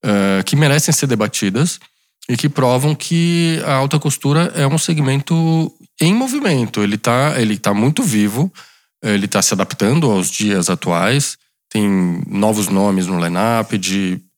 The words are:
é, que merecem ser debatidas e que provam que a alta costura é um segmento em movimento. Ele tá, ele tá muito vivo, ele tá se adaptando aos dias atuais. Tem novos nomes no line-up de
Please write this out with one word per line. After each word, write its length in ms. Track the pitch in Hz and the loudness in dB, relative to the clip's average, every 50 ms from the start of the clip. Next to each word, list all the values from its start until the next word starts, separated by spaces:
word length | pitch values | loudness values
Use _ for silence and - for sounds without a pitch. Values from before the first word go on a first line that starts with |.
| - | 0
é, 380 | 110 104 101 98 98 98 95 92 | 0 0 2 2 2 0 0 0
que 120 | - - | 0 0
merecem 380 | 139 156 143 139 151 - - 160 | 2 2 4 2 2 2 0 0
ser 140 | - - | 0 0
debatidas 720 | 135 120 107 107 107 - - - 98 95 127 156 175 - - - _ _ _ _ _ _ _ - - | 0 0 0 -2 -2 -2 -2 -2 -2 0 0 -2 -2 -2 -8 -16 _ _ _ _ _ _ _ -6 -6
e 60 | 120 | -4
que 140 | 120 - 147 | -2 -2 -2
provam 440 | 147 - 131 123 127 127 135 151 - | 0 0 2 2 2 2 2 0 -2
que 680 | - - - 165 165 170 170 170 170 170 165 160 160 - | -2 -4 -2 0 0 2 2 2 2 0 0 0 -2 -2
a 80 | 151 139 | -2 0
alta 240 | 135 135 143 160 | 0 0 0 -2
costura 540 | 151 - 147 - - - 139 143 160 175 180 - | -2 -2 -2 -4 -2 -2 0 0 2 0 0 -2
é 140 | 170 143 | -2 0
um 100 | 139 156 | 0 0
segmento 960 | 160 - - 165 151 143 131 135 139 143 - 165 165 165 165 160 160 160 - - _ - _ _ - | 0 0 -2 0 0 0 0 0 -2 0 0 0 2 2 2 2 0 0 -2 -6 _ -20 _ _ 0
em 140 | 156 165 202 | 2 2 2
movimento. 720 | 233 262 262 247 294 269 208 156 131 120 104 - 107 104 | 2 0 -2 -2 -2 0 0 2 2 0 -2 -2 -2 0
Ele 140 | 98 107 | 0 -2
tá, 380 | 107 - 120 120 123 139 151 - | -2 0 0 0 2 0 0 0
ele 200 | 127 117 107 104 | 0 0 0 0
tá 160 | 95 - 107 101 | -2 -2 -2 0
muito 300 | 101 113 139 156 - 269 | 2 2 2 0 0 0
vivo, 480 | 180 113 104 104 104 104 123 160 190 _ - - - _ _ _ _ _ _ | 0 2 2 0 0 0 0 -2 -2 _ -10 -20 -20 _ _ _ _ _ _
ele 260 | - 110 104 101 95 | -2 -2 0 0 0
tá 140 | - - 104 | 0 0 0
se 120 | - - 110 | 0 2 0
adaptando 580 | 95 95 - - - 101 104 135 170 160 123 | 0 -2 -4 -2 -2 0 2 2 4 4 2
aos 180 | 104 95 87 - | 2 2 0 -2
dias 400 | - - 107 104 101 95 85 90 | -4 -2 -2 0 0 0 0 0
atuais. 680 | 92 - - 92 87 85 90 104 127 143 143 - - _ _ _ _ _ _ _ | -2 -2 -2 -2 0 0 2 2 2 0 0 -2 -6 _ _ _ _ _ _ _
Tem 520 | - 110 104 101 98 95 90 90 85 87 - | -2 0 0 2 2 2 2 0 -2 -4 -6
novos 400 | - 95 101 101 110 107 107 104 | -6 -2 0 0 2 2 0 -2
nomes 400 | 98 98 95 101 104 95 95 92 | 0 0 2 2 2 2 0 0
no 160 | 87 92 87 85 | -2 -2 -2 -2
line-up 540 | 85 87 90 104 113 117 113 107 - - | -2 0 0 0 0 0 0 -2 -2 -4
de 420 | 107 92 95 95 98 98 92 90 92 - _ _ | -4 -2 -2 -2 -2 -2 -2 -4 -6 -10 _ _